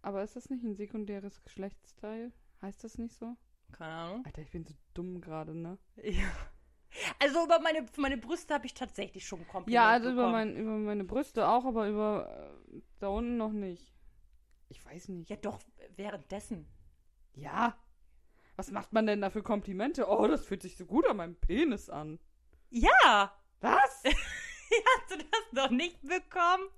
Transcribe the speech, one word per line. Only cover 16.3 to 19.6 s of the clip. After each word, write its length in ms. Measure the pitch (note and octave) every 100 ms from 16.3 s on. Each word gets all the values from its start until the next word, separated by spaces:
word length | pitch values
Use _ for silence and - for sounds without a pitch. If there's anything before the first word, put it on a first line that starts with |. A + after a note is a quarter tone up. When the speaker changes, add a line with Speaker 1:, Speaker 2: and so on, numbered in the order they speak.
| G3 - F#3+ D3+ - - _ _ _ -
Speaker 1:
Ja. 440 | C#3 D3 D3+ A#3 - - _ - - _ _ _ -
Was 160 | G3
macht 200 | G3+ -
man 140 | A3 A3
denn 140 | G#3
da 100 | G3
für 120 | G#3+
Komplimente? 680 | G3+ G#3